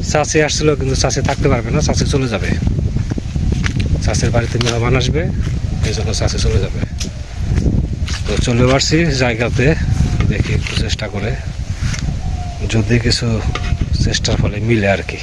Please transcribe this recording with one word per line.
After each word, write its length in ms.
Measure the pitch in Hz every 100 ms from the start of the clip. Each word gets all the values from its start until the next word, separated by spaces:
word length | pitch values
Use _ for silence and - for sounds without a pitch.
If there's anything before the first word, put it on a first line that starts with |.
| -
চাচি 320 | 156 143 156
আসছিল, 340 | 151 - 151 147
কিন্তু 200 | 135 131
চাচি 240 | 139 131
থাকতে 280 | 131 139 143
পারবে 220 | 127 110
না, 100 | 151
চাচি 260 | - 131 -
চলে 220 | 143 131
যাবে, 200 | 101 - - - - - - - - - - - - - - - -
চাচির 280 | - 107 123
বাড়িতে 280 | 117 117 113
মেহমান 320 | 120 117 120 131
আসবে, 260 | 123 151 185 - - - - - -
এই 80 |
জন্য 200 | - -
চাচি 240 | - - 170
চলে 200 | - -
যাবে। 500 | - - - - - - - - - - - - - - - - -
তো 160 | -
চলে 240 | - 120 127
পারছি 400 | 135 - 160 170
জায়গাতে, 680 | 135 127 113 120 127 123 160 - - - - -
দেখি 260 | 101 -
একটু 260 | 107 - -
চেষ্টা 280 | 113 - 104
করে 280 | 101 101 - - - - - - - - - - - - - 104
যদি 280 | 113 104 120
কিছু 420 | 117 - 120 110 - - - - - -
চেষ্টার 320 | - - - -
ফলে 200 | 104 101
মিলে 320 | 107 117 98
আর 100 | 95 -
কি। 80 | -